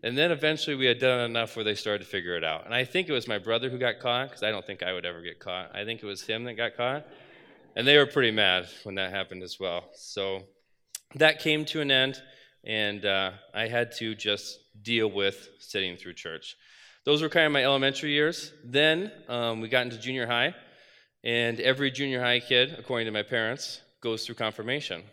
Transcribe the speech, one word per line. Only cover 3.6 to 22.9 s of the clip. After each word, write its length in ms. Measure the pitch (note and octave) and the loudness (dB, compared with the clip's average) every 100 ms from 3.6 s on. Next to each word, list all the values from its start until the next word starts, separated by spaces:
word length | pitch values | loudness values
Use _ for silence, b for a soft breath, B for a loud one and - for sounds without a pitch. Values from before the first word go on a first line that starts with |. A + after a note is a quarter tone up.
| B2+ | 0
who 80 | B2 | -2
got 220 | B2 A2 | -2 -2
caught, 300 | B2+ A#2+ C3+ | -2 -2 -2
'cause 120 | - | -4
I 80 | G#2 | -2
don't 160 | G#2+ - | -2 -6
think 160 | G2 | -6
I 100 | F2+ | -4
would 120 | F#2 | -4
ever 160 | F2 E2+ | -6 -8
get 160 | E2+ - | -12 -12
caught. 360 | - F2+ F2+ | -8 -8 -8
I 100 | G2 | -8
think 180 | G#2+ A2+ | -8 -8
it 40 | G#2 | -8
was 160 | G2 | -10
him 220 | - A2 | -6 -4
that 100 | A#2+ | -4
got 220 | A2 A#2 - | -4 -4 -2
caught. 300 | A#2+ C#3 - B B B B B B - | -2 -2 -8 B B B B B B -2
And 100 | B2 | 8
they 100 | D3 | 8
were 100 | C#3 | 8
pretty 260 | D3 B2 | 4 4
mad 360 | A2 G2+ F#2 F2+ - | 4 4 4 0 -12
when 140 | G#2+ F#2+ | -10 -6
that 160 | F#2+ | -4
happened 300 | G2 F#2 F#2 | -4 -6 -8
as 180 | F2+ - | -12 -6
well. 300 | F#2+ F2 - | -4 -4 -6
So 500 | - - - G2 F#2+ F#2+ _ _ _ _ - _ | -18 -12 -4 -4 -4 -8 _ _ _ _ -16 _
that 240 | C#3 D#3 D3+ | 2 2 4
came 260 | D#3+ D3+ D3+ | 0 0 0
to 140 | D#3+ | -4
an 100 | C#3+ | 2
end, 300 | C3+ C3 C3 - B B B | 4 4 -2 -14 B B B
and, 400 | - A2 G#2 G#2 | -6 -2 -2 -2
uh, 280 | G#2 G2 F#2+ F#2+ - | 0 0 0 -4 -12
I 120 | G#2+ A2 | -6 -2
had 260 | A#2+ A#2+ - | 0 -2 -4
to 160 | A2+ | -8
just 440 | G#2+ G#2+ G#2 - - _ G#2+ | -6 -2 -2 -4 -14 _ -18
deal 260 | G#2 A#2 A2 | -2 2 2
with 400 | G2 G2 G2 - - | 2 0 -2 -14 -20
sitting 380 | - G2+ F#2+ F2 | -6 -4 -4 -6
through 180 | F2+ | -14
church. 420 | F2 E2+ D#2+ - - B B B B | -12 -12 -12 -14 -20 B B B B
Those 180 | - D3 | 0 2
were 60 | D#3 | 2
kind 180 | E3+ D#3 | 4 4
of 60 | |
my 120 | C#3+ | 4
elementary 480 | C3 C#3 C3+ C3+ D#3 | 4 4 2 0 -2
years. 400 | D3 D3+ E3+ - - | 2 2 0 -10 -16
Then, 480 | A#2+ C3 D3+ D#3+ G#3 - - | -4 2 4 4 -2 -10 -8
um, 320 | A#2+ A#2 A2+ | -2 -2 -2
we 80 | A2+ | 0
got 140 | B2+ | 0
into 160 | B2 A#2 | 0 -6
junior 280 | A2+ C3 A#2 | -6 -4 0
high, 280 | A#2+ C3+ F3+ B B B B B _ | 2 2 -2 B B B B B _
and 380 | - A#2 A#2 A2+ | -2 0 0 0
every 320 | B2 B2+ C#3 | 2 2 0
junior 280 | B2+ C#3 C3 | -2 -4 0
high 200 | B2 B2 | 2 2
kid, 340 | - B2+ B2+ B2+ | 4 4 4 0
according 300 | G#2+ | -6